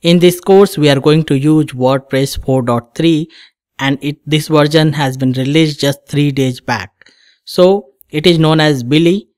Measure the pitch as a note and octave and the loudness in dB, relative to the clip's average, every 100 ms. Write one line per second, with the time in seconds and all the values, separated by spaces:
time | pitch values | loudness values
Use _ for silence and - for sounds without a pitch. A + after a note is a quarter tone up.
0 | E3+ F3 F3 F3 - G3 G3+ - D3 C#3 | 2 4 2 0 2 4 4 2 0 2
1 | D3+ D#3 D#3 C#3 D3 D#3 D3 B2+ B2+ C3+ | 2 0 0 -2 0 0 -2 -2 0 -2
2 | C3 C3+ C3+ - - C3 A#2+ A#2+ - - | -2 -4 -4 -6 -2 -2 0 -4 -6 -4
3 | E3 D#3 E3 - - _ _ - C#3 C#3 | 0 0 -4 -14 -20 _ _ -6 -4 -4
4 | C#3+ D3 - D3+ D3+ D3+ D3+ D#3 D#3 C#3+ | -6 -10 -4 -4 0 0 2 2 0 -2
5 | C#3 C3 C3 B2+ C3 D3+ D#3 D3 C#3+ - | -4 -2 -4 -2 -2 0 0 -2 -4 -4
6 | _ C#3+ D3 C3+ C3 B2 - A2+ G#2+ _ | _ -2 -2 0 -4 -4 -8 -8 -8 _
7 | _ _ _ _ - - F3+ G3+ - _ | _ _ _ _ -10 2 2 2 -4 _
8 | _ D3+ E3+ E3 D#3 D#3 D3+ C#3 A#2+ D3+ | _ -2 0 2 2 2 0 -2 0 0
9 | E3+ G3 - | 2 0 -6